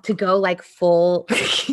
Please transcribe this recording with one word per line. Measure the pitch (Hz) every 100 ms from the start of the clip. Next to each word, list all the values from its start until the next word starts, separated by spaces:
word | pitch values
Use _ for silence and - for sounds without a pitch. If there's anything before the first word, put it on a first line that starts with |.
to | -
go, | 196 185 196
like, | 190 175
full | - - 175 170 175 180 - 226 - - -